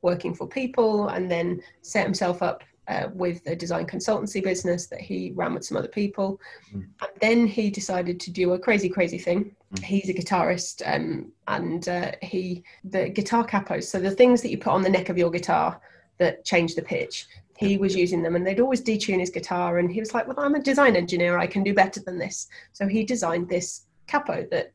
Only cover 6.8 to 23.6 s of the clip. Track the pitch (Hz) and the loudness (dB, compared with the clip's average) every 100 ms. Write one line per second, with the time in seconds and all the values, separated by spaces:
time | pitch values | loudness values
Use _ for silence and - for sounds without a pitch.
6.8 | 190 - - - 214 233 233 202 208 202 | -12 -12 -12 0 4 6 4 2 -2 -2
7.8 | - 185 180 175 - 175 180 180 185 214 | -2 -2 -2 -4 -6 0 2 2 2 2
8.8 | 196 185 175 175 175 175 208 - _ 190 | 2 2 0 0 0 0 0 -8 _ -10
9.8 | - 196 190 180 170 190 165 175 - - | 0 0 0 -4 0 2 2 0 -4 -8
10.8 | - - 160 147 - _ - - 170 165 | -4 -2 -2 -6 -8 _ -6 -4 -2 -4
11.8 | 175 175 175 - 180 190 185 180 - - | -4 -4 -4 -8 -8 -6 -4 -8 -12 -18
12.8 | 190 190 185 202 202 233 226 202 196 - | -6 -2 -2 -2 0 0 2 -2 -2 -6
13.8 | 180 190 185 196 247 247 240 - - 190 | -4 -2 -2 6 8 8 2 -4 2 2
14.8 | 185 185 180 175 170 170 175 165 160 170 | 4 2 2 2 2 2 0 2 2 -2
15.8 | - - _ _ 175 - - 180 165 165 | -16 -20 _ _ 0 0 0 2 2 -2
16.8 | - 170 - - - - - - 202 196 | -4 -4 -4 -8 -14 -20 -20 -2 0 2
17.8 | 196 185 175 175 165 175 180 196 254 254 | 2 2 2 2 0 0 0 2 2 2
18.8 | 247 214 - 185 180 180 - 180 175 175 | 0 -2 0 0 0 -4 -4 -2 0 2
19.8 | 175 185 220 240 240 262 285 294 277 269 | 2 0 -2 -2 -2 -2 0 2 2 6
20.8 | 277 190 175 180 175 175 175 196 196 196 | 6 6 2 2 2 2 0 0 2 4
21.8 | 190 202 190 180 196 - - - - - | 4 2 -8 -6 -6 -8 -12 -18 -20 -4
22.8 | 196 214 220 247 175 170 175 180 | 0 0 0 0 0 0 0 -2